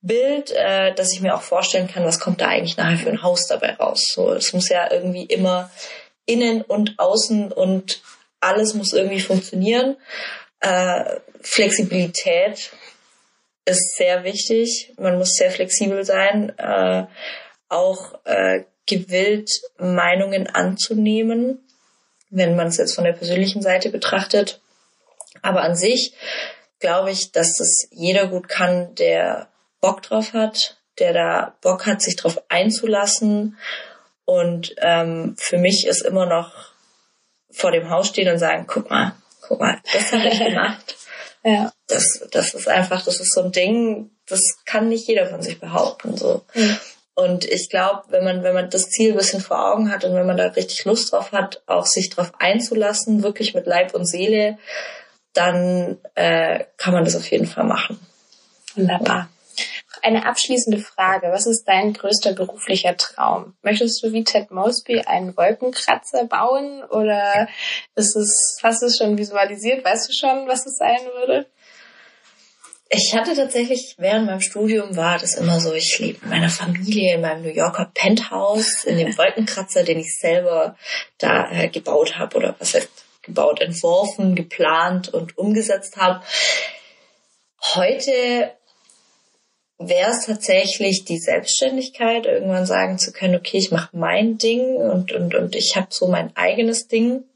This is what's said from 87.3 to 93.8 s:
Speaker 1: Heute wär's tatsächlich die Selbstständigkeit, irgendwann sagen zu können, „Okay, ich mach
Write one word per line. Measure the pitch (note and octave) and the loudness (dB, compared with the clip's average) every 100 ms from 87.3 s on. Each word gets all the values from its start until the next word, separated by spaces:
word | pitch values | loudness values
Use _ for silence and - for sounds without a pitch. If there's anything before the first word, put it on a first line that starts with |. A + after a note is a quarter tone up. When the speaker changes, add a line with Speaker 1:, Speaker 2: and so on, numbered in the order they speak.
| _ _ _ - G3 | _ _ _ -2 2
Speaker 1:
Heute | F#3 C4+ C#4 B3+ B3 A#3+ - - _ _ _ _ _ _ _ _ _ _ _ _ | 2 0 0 0 2 0 -2 -6 _ _ _ _ _ _ _ _ _ _ _ _
wär's | E3+ F3 G3+ A#3 - | 0 2 2 0 -2
tatsächlich | G#3+ - F#3+ G3 - G3 F#3+ - | -4 2 2 2 0 0 0 -4
die | E3+ | -4
Selbstständigkeit, | - F3 - - C4 C4 B3+ - A3+ A#3 A3 | 0 0 0 0 0 -2 -6 -2 0 0 0
irgendwann | G3 F#3+ F#3 F#3 | 0 0 0 0
sagen | F#3 F#3+ F#3 | 0 0 -2
zu | - | -4
können, | - F#3 F3+ | -2 0 0
„Okay, | - G3 | 0 -2
ich | F#3+ | 0
mach | E3 | -2